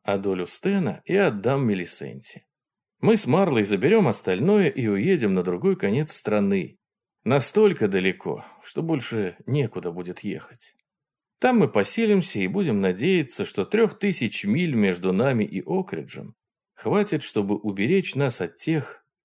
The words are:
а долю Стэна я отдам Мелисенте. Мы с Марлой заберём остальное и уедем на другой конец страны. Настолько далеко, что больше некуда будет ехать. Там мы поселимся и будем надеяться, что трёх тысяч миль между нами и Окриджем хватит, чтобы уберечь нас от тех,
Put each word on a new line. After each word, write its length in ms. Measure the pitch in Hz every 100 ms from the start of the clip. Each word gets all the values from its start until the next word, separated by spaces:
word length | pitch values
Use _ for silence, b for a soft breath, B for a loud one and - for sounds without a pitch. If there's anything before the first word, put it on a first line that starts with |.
а 140 | - 98
долю 300 | 98 92 87
Стэна 560 | - 190 202 135 - -
я 220 | 185 185
отдам 400 | 104 110 139 123
Мелисенте. 800 | 95 85 - 67 - - - _ _ _ _ _ _
Мы 160 | 175 220
с 120 | -
Марлой 360 | 160 190 120
заберём 440 | 101 101 135 220 156
остальное 640 | 104 - 92 170 208 175
и 180 | - 113
уедем 480 | 98 151 180 107 92
на 80 |
другой 320 | 90 90 196 92
конец 360 | 98 123 156
страны. 680 | - - 107 98 98 78 - _ _ _ _
Настолько 640 | 107 139 - 208 214 110 104
далеко, 560 | 95 92 - - 65 B B
что 180 | - -
больше 560 | 165 156 - 110 95 - -
некуда 460 | 143 117 90 87
будет 300 | 85 90 87
ехать. 520 | 101 80 - - - _ _ _ _ _ _ _
Там 220 | 247 240
мы 80 | 196
поселимся 720 | 104 98 - 226 202 - 107
и 80 | 95
будем 340 | 185 170 104
надеяться, 640 | 95 90 156 185 143 - -
что 200 | - 95
трёх 340 | 214 220 -
тысяч 460 | 202 170 107 - 101
миль 280 | 135 175
между 400 | 117 101 87 92
нами 300 | 95 135 120
и 180 | 104 95
Окриджем 680 | - 185 185 80 - - - - _ _ _ _
хватит, 460 | 110 185 202 151
чтобы 340 | - 110 101 104
уберечь 560 | 107 95 110 190 -
нас 260 | 135 139 -
от 160 | 87 -
тех, 480 | - 160 - - _ _